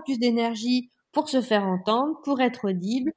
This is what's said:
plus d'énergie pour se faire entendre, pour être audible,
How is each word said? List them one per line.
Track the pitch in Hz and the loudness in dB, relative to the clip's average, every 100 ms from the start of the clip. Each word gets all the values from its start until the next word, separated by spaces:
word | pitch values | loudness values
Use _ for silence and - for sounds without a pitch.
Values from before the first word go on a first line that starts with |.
plus | 311 254 | 0 0
d'énergie | 240 233 233 226 233 254 247 _ _ | 2 2 0 -2 0 0 0 _ _
pour | - 285 | -4 0
se | 262 | 0
faire | 247 214 | 2 2
entendre, | 196 185 185 226 285 311 | 2 0 0 0 0 -4
pour | - 269 | -4 0
être | 254 240 202 | 0 0 -4
audible, | 185 185 254 262 | -2 -2 -2 -4